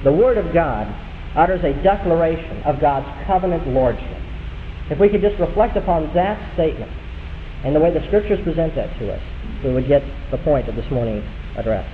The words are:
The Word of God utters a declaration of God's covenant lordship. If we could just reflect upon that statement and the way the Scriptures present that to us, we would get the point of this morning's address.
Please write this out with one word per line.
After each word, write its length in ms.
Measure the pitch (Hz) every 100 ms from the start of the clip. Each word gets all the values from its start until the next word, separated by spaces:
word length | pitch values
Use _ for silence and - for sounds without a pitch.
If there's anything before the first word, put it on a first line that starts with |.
The 80 | 135
Word 260 | 156 247 226
of 160 | 170
God 340 | 165 160 110 104 104 - - - -
utters 240 | 175 185
a 100 | 160 139
declaration 800 | 170 202 170 165 165 160 - -
of 160 | - 139
God's 280 | 151 139 131 - -
covenant 420 | 190 185 170 143
lordship. 520 | 131 127 113 - - - - - - - - -
If 80 | 151
we 100 | 202
could 120 | 202
just 180 | 202 196
reflect 360 | 165 202 233 214
upon 380 | 185 170 156
that 240 | 165 190 214 -
statement 380 | - 160 120 110 - - - - - - - 131
and 100 | 151
the 40 |
way 100 | 165
the 140 | 156 -
Scriptures 320 | 202 208 196
present 320 | 175 160 160 135
that 220 | 104 -
to 120 | 104
us, 100 | 95 - - - - 135
we 80 |
would 160 | 127 123
get 120 | 143 - - -
the 60 | 131
point 320 | - 143 123
of 60 | 113
this 140 | 110
morning's 360 | 131 117 107 107 - - -
address. 260 | 110 104 92